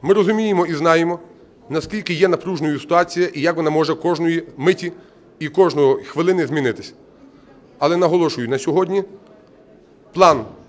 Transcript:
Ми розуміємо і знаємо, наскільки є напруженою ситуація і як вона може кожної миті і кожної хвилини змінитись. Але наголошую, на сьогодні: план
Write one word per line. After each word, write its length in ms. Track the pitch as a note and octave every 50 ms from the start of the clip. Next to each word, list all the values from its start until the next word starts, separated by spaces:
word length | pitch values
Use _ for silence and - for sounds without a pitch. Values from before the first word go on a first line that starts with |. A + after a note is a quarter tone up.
Ми 120 | - D#3 G3
розуміємо 520 | G#3+ F#3+ F3 A3 A3 A3 G#3+ G3+ F3+ F3+
і 80 | E3 E3
знаємо, 440 | D3 D#3 E3+ E3 E3+ E3+ E3+ F3 E3+ - - - - - - _ _ - -
наскільки 460 | C3+ D#3+ - - - G#3+ - - F3
є 140 | D#3 F#3 F#3
напруженою 520 | E3+ - - F3 F#3+ D3+ D#3 D3+ D3 C3
ситуація 480 | - - E3+ E3+ F3+ F3 - E3+ F3+ E3+ -
і 60 | D3+
як 160 | C#3 E3+ E3+
вона 140 | D#3+ D#3 D#3
може 240 | D3+ D#3 D#3 D3 D#3+
кожної 500 | D#3+ - F3 F3 D3+ E3+ E3 E3 E3 E3 - -
миті 360 | - C3 F3+ F#3+ F#3+ F#3 E3+ - - - - _ - _ - - _
і 100 | D#3 D3
кожної 560 | - F#3 F#3+ E3+ C#3 D3 C#3+ C3+ C3+ - -
хвилини 420 | - - C#3+ D#3+ F3+ F#3 F#3 D#3+
змінитись. 480 | B2+ C#3+ D#3 C3+ B2 G#2+ - - - - - - - - - - - - - _ - - - - - - -
Але 180 | C#3+ D3+ E3+
наголошую, 520 | F3 F3+ D#3+ E3+ F3+ E3+ D3+ - - A#2+ A2+
на 100 | C3+ C3+
сьогодні: 460 | - - D3 F3+ F#3 E3+ F#3+ G3 F#3+ - - - - - - - - - - _ - - - - _ _ _ _ _ -
план 320 | - E3 F#3 E3+ D#3 C3 A2 G#2+ - - -